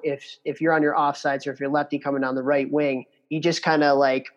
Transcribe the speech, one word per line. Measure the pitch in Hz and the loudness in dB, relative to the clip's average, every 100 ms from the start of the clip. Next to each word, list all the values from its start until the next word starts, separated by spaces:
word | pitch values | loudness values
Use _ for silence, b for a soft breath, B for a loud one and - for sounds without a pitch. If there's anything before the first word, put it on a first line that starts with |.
if, | 151 139 - - | -4 -6 -10 -10
if | 151 139 | -8 -2
you're | 165 | 2
on | 160 | 2
your | 147 | 2
offsides | 156 143 - 147 139 | 2 0 0 -2 -4
or | 143 | -6
if | 131 | -6
you're | 139 | -2
lefty | 147 147 147 | -2 -2 -4
coming | 143 139 | -2 -2
down | 131 | -2
the | 131 | -2
right | 127 143 131 | 0 0 0
wing, | 151 143 131 - _ - | 0 0 -2 -8 _ -8
you | 156 | -2
just | 165 160 | 0 0
kinda, | 175 151 147 | 2 4 4
like, | 139 135 131 - | 4 4 0 -4